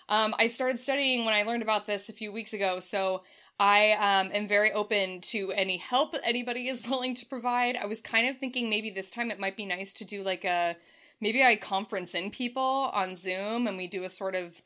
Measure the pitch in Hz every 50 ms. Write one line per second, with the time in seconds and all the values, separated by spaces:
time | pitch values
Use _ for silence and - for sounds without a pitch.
0 | _ - 214 220 220 220 - - 226 233 233 - 254 254 262 247 - 277 269 285
1 | 277 262 254 240 226 220 214 208 208 220 233 233 220 220 214 202 208 214 208 196
2 | - - 202 - 214 208 196 226 214 - 226 196 196 190 185 185 - - - 196
3 | 190 190 190 185 - _ - - - _ _ - 202 202 208 208 214 214 214 214
4 | 208 202 196 196 190 190 208 208 208 196 208 202 208 214 202 214 208 208 214 202
5 | 190 185 185 175 - - - 214 190 190 - 202 190 190 185 175 - - 247 262
6 | 311 - - 254 - 240 240 247 240 240 240 247 247 254 262 240 - 233 269 254
7 | 254 254 247 - - - 269 240 226 247 240 247 247 240 233 - - 208 220 -
8 | - - 233 220 233 262 269 - 269 247 254 247 240 220 214 208 214 220 185 190
9 | 190 - - 233 233 233 202 190 196 196 196 208 208 190 180 185 196 196 - -
10 | 208 - 208 196 190 190 185 180 - 180 175 175 170 170 170 170 _ _ - -
11 | - - _ - 214 214 220 262 269 247 220 - - - 196 190 214 - 214 190
12 | 180 170 - 170 185 196 196 - 247 240 240 262 262 262 269 269 269 - - 208
13 | 185 185 185 170 180 190 185 190 202 214 226 240 247 214 190 185 185 175 - 185
14 | 180 180 - - 196 190 185 185 175 170 165 - _